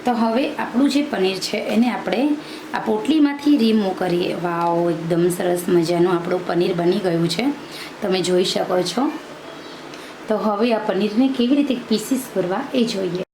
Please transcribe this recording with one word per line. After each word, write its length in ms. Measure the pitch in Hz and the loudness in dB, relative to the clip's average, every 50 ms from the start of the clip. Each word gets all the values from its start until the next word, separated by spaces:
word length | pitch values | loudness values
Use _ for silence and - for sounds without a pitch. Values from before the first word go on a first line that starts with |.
| - | 0
તો 80 | 254 233 | 0 0
હવે 300 | 214 233 226 226 254 302 302 - | 2 2 2 2 0 0 0 -4
આપણું 340 | - 226 - - 240 285 269 | -6 -6 -2 0 2 2 4
જે 120 | - 285 | 2 0
પનીર 360 | - - - 196 185 190 190 185 | 0 0 0 0 0 0 0 -2
છે 200 | - - - 214 - - | -4 -4 -4 -4 -2 0
એને 160 | 220 220 240 247 | 2 2 2 2
આપણે 300 | 202 180 - 185 180 220 277 302 294 294 - - - - - - - | 0 -2 -4 -2 0 0 2 0 0 -2 -6 -14 -14 -14 -12 -8 -6
આ 60 | 202 | -4
પોટલીમાંથી 760 | - 220 214 214 - - 320 320 294 285 285 285 - 294 294 240 | -2 -2 -2 0 0 0 4 4 4 4 2 0 2 4 4 6
રિમૂવ 360 | 226 226 220 220 202 190 185 - | 6 4 4 4 2 0 0 -2
કરીએ. 320 | 185 180 175 175 175 - - | 0 0 0 0 0 -2 -2
વાવ, 560 | 170 170 175 170 170 170 170 170 170 170 175 | -2 -2 -2 0 0 0 2 2 2 2 2
એકદમ 340 | 165 165 170 165 175 170 175 180 | 0 0 -2 0 2 2 2 2
સરસ 360 | 175 - 185 180 175 175 - - | 2 0 0 0 0 0 0 2
મજાનું 440 | 180 175 165 160 175 170 175 180 180 | 2 4 4 2 2 2 4 2 2
આપણું 320 | 170 - 180 180 180 - | 0 0 -2 -2 -2 -2
પનીર 260 | - 175 175 180 196 175 | 0 0 0 0 0 0
બની 260 | 170 170 175 190 208 | 2 2 2 2 2
ગયું 280 | 196 185 165 165 170 165 | 0 0 2 2 0 0
છે. 160 | - - 233 285 294 - - - - - - - - - | 0 0 0 -2 -2 -4 -10 -14 -14 -14 -14 -14 -10 -6
તમે 180 | - 196 190 185 | -2 0 0 0
જોઈ 220 | 170 175 180 180 185 | 0 2 2 2 2
શકો 340 | 180 - 196 180 - 185 180 | 2 0 -2 -2 0 0 0
છો. 200 | 175 175 - 240 269 311 302 - - - - - - - - - - - - - - - - - - - - - - - | 0 0 0 0 -2 -2 -2 -6 -12 -14 -16 -16 -16 -16 -16 -16 -16 -16 -16 -16 -16 -16 -16 -16 -16 -18 -16 -16 -4 -2
તો 100 | 214 202 | -2 0
હવે 340 | 185 220 208 202 226 247 | 0 0 2 2 2 2
આ 120 | 226 208 208 | 2 0 0
પનીરને 400 | 214 190 190 208 202 202 226 269 262 | -2 0 0 0 2 2 4 2 2
કેવી 280 | 269 - 240 247 294 | 2 2 2 2 4
રીતે 200 | 285 285 269 247 240 - - | 2 2 0 -2 -4 -2 -2
પીસીસ 360 | 226 208 - - 269 247 - - - | -2 -2 0 -2 -2 -2 -2 -4 -4
કરવા 300 | 190 180 175 190 220 294 - - | -4 -2 -2 -2 -4 -4 -2 0
એ 100 | 254 226 | 0 0
જોઈએ. 400 | - - 190 190 180 170 180 185 _ | 0 0 -4 -4 -2 -4 -4 -6 _